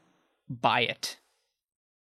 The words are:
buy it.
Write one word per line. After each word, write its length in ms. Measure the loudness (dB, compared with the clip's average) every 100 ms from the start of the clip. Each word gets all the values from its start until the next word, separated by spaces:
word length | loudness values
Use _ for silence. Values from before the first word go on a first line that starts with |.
| _ _ _ _ -14
buy 340 | -2 2 2
it. 340 | 0 -4 -8 -10 _ _ _ _ _ _ _ _